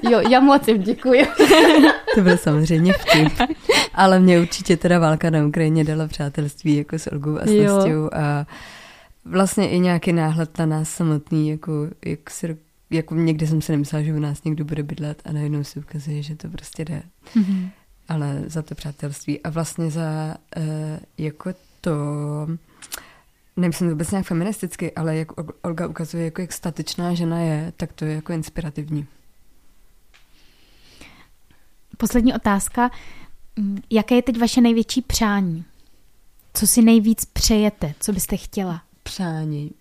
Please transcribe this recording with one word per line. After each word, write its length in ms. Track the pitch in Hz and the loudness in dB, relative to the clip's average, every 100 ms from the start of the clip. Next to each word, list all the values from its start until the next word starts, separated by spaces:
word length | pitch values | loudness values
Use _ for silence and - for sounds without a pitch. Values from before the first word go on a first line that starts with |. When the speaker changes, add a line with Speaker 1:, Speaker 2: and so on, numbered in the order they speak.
| 226 | 4
Speaker 1:
jo, 120 | 226 226 | 4 6
já 100 | 254 | 6
moc 280 | 277 277 - | 8 6 4
jim 140 | 226 | 2
děkuji. 440 | 185 - 254 254 294 | 0 -2 4 4 4
<laughs> 40 | - 294 320 339 311 294 - - | 4 6 8 8 8 6 4 0
Speaker 2:
To 60 | 226 | 4
byl 160 | 185 175 | 4 4
samozřejmě 560 | - 151 160 160 175 | 2 2 2 4 4
vtip. 400 | 190 - 160 156 - 139 - - 508 - | 2 4 4 4 2 -2 -2 0 2 0
Ale 260 | - 190 185 | 4 6 8
mě 200 | 185 175 | 8 6
určitě 380 | 175 - 185 170 | 2 -4 0 0
teda 220 | 180 175 | 4 4
válka 300 | 160 156 170 | 4 2 2
na 160 | 160 | 2
Ukrajině 380 | 147 156 156 160 | 0 0 0 2
dala 240 | 151 156 156 | 0 -2 -6
přátelství 680 | - 143 143 147 - 156 | -6 -6 -4 -6 -4 0
jako 240 | 147 147 160 | 0 -2 -8
s 80 | - | -6
Olgou 300 | 147 147 151 | -6 -4 -2
a 80 | |
s 40 | - | 2
Speaker 1:
Jo. 260 | 208 202 | 4 4
Speaker 2:
Nastějou 340 | 196 190 156 156 | 4 2 0 -2
a 340 | - 147 147 147 - - - - - _ _ | -2 -2 -2 -6 -14 -20 -20 -20 -20 _ _
vlastně 440 | - 180 190 - 190 | -2 0 2 0 0
i 100 | 180 | 2
nějaký 340 | 180 175 190 | 2 2 0
náhled 440 | 170 156 160 160 - | 0 0 -2 -4 -2
na 80 | |
nás 240 | 160 156 156 | -2 -2 -4
samotný, 600 | - 165 151 - 156 151 | -4 -2 -2 -2 -2 -2
jako, 220 | 151 160 151 151 - | -4 -6 -6 -6 -8
jak 240 | 170 156 - | -10 -10 -12
se, 280 | - 170 156 _ _ _ | -10 -10 -10 _ _ _
jako 260 | 160 160 | -4 -2
někdy 320 | 160 165 156 156 | 0 0 0 0
jsem 140 | 160 | -2
si 100 | 151 | 0
nemyslela, 320 | 151 147 151 | -2 -2 -4
že 100 | 151 | -2
u 60 | 156 | -2
nás 240 | 147 147 | -4 -6
někdo 220 | 160 151 | -6 -6
bude 180 | 147 156 | -6 -6
bydlet 380 | 147 - 147 151 | -8 -8 -8 -10
a 60 | - | -8
najednou 320 | 151 147 147 | -6 -4 -4
si 160 | 143 - | -6 -12
ukazuje, 440 | 147 151 143 147 | -12 -12 -8 -8
že 120 | 147 | -10
to 120 | 156 160 | -12 -12
prostě 380 | - - - | -14 -16 -12
jde. 160 | 156 151 165 _ - | -10 -10 -14 _ -2
Speaker 3:
Mhm. 340 | 226 190 190 185 _ _ _ - | 0 0 -2 -6 _ _ _ -8
Speaker 2:
Ale 340 | 156 143 139 - | -4 -4 -6 -6
za 140 | 156 | -8
to 140 | 156 | -10
přátelství 680 | 156 151 143 147 143 - - | -12 -14 -10 -12 -10 -8 -6
a 80 | 175 | -6
vlastně 420 | 160 156 - 165 | -6 -6 -4 -4
za, 440 | 156 160 156 156 - _ - | -4 -4 -6 -6 -10 _ -8
eh, 420 | 156 156 156 156 - - | -6 -6 -8 -10 -14 -8
jako 320 | 156 147 185 185 _ _ | -8 -8 -12 -12 _ _
to, 100 | 180 147 147 147 147 147 151 165 _ _ - - - _ _ _ _ - | -4 -4 -4 -4 -6 -6 -6 -8 _ _ -18 -18 -18 _ _ _ _ -2
nemyslím 320 | 175 156 175 | -2 0 -2
vůbec 220 | 151 165 | -2 -4
nějak 140 | 196 | -4
feministicky, 680 | 190 170 190 214 180 - 170 | -2 -2 -4 -6 -10 -8 -10
ale 240 | - 160 | -6 -4
jak 220 | 156 160 - | -4 -6 -10
Ol-, 160 | 156 - | -14 -10
Olga 260 | 175 165 170 | -8 -6 -8
ukazuje, 380 | 156 160 170 | -8 -8 -6
jako 160 | 165 160 | -6 -6
jak 120 | 175 | -10
statečná 600 | - 175 156 156 - 175 | -8 -8 -8 -10 -6 -4
žena 260 | 170 165 170 | -2 -2 -2
je, 340 | 165 151 165 - | -2 -2 -6 -10
tak 160 | 170 | -12
to 120 | - | -8
je 100 | 156 | -6
jako 180 | 156 151 | -6 -6
inspirativní. 760 | 170 151 - 165 143 151 151 143 _ - _ - _ - _ _ _ _ _ _ _ _ _ _ _ - - - - _ _ _ _ _ _ _ - | -8 -6 -8 -8 -10 -6 -6 -8 _ -20 _ -20 _ -20 _ _ _ _ _ _ _ _ _ _ _ -20 -20 -20 -20 _ _ _ _ _ _ _ -6
Speaker 3:
Poslední 360 | 226 247 240 | 0 2 2
otázka. 580 | 233 214 196 - - 247 - - - - - - | 2 0 0 -2 -2 -2 -2 -16 -18 -18 -20 -12
Mm, 220 | - 202 196 - | -6 -4 -6 -2
jaké 260 | 220 208 | -2 2
je 60 | 247 | 2
teď 180 | 247 233 | 2 0
vaše 220 | 233 254 | 2 4
největší 400 | 233 233 220 262 | 4 4 0 -4
přání? 640 | - - 220 202 185 165 170 _ _ _ _ _ _ _ _ | -2 -2 0 0 -2 -4 -10 _ _ _ _ _ _ _ _
Co 140 | - 208 | -2 2
si 140 | - | 4
nejvíc 440 | 226 226 214 220 | 6 6 4 -2
přejete? 680 | - - - 214 208 208 156 151 | -4 -2 2 2 2 -2 -8 -6
Co 140 | - | -6
byste 240 | 185 - 190 | -6 -4 -6
chtěla? 440 | - - 190 170 _ _ | -6 -8 -6 -8 _ _
Speaker 2:
Přání. 680 | - - 180 160 156 147 147 - | -16 -8 -6 -4 -6 -6 -10 -14